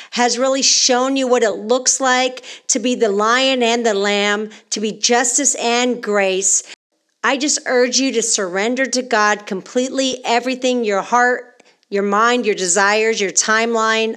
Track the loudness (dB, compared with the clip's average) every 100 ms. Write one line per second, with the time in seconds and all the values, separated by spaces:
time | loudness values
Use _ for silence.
0 | -8 0 0 2 0 0 2 2 2 2
1 | 2 0 2 2 2 -2 -2 0 0 0
2 | 2 2 0 -4 -14 -12 -6 -2 0 0
3 | 0 2 2 2 2 2 2 2 0 0
4 | 0 0 0 -2 -4 -12 _ -6 -6 -4
5 | 0 2 2 0 0 -2 0 0 0 -2
6 | -2 0 0 0 0 -2 -4 -14 _ _
7 | _ _ -2 -2 -2 -2 0 0 2 0
8 | 0 0 -2 -2 -2 -2 -2 -2 -2 -2
9 | 0 2 2 0 -4 -10 -6 -4 -2 -2
10 | -2 -2 -2 0 0 -2 -2 0 0 -2
11 | 0 2 2 0 -6 -20 _ _ _ -4
12 | 0 2 2 2 0 -2 0 2 2 2
13 | 0 0 -2 -2 0 0 0 0 0 0
14 | -2